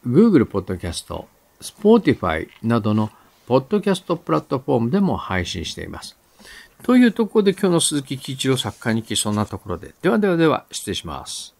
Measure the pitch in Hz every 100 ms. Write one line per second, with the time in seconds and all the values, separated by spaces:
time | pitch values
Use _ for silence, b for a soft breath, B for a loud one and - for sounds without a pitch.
0 | - 127 226 175 107 101 92 92 90 87
1 | - 82 - _ _ _ - _ 208 226
2 | 175 127 90 80 85 - 113 117 107 107
3 | 107 b b b _ 120 135 208 202 185
4 | - 170 - 160 156 139 135 131 117 180
5 | 196 107 - 92 90 - 78 - 82 -
6 | - _ _ B B B B _ - 254
7 | 247 208 220 226 202 185 196 170 - 151
8 | 135 131 - 135 135 131 110 - 123 113
9 | 110 104 107 104 104 95 - 87 - _
10 | 170 226 202 170 165 127 - - - 92
11 | 87 69 69 - - _